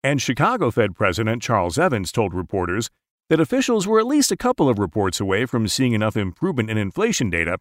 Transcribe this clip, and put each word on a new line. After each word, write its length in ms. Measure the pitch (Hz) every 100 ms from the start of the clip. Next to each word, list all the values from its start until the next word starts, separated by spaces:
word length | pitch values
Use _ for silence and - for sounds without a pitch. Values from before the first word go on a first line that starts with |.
And 180 | 135 143
Chicago 480 | - 123 170 247 143
Fed 240 | - 107
President 480 | 90 101 85 110 113
Charles 340 | - 113 87 87
Evans 360 | 180 117 92
told 220 | - 104
reporters 540 | 87 87 98 87 90 117 _ _ _ _
that 100 | 160
officials 480 | 160 262 262 226 185
were 100 | 220
at 80 | 226
least 240 | 294 262
a 60 | 190
couple 320 | 247 247 143
of 100 | 104
reports 400 | 98 110 98 -
away 260 | 98 95
from 220 | 127 123 107
seeing 260 | - 131
enough 240 | 110 107 107
improvement 540 | 98 - 180 143 110
in 80 | 107
inflation 520 | 101 170 226 - 110
data 280 | 82 82 90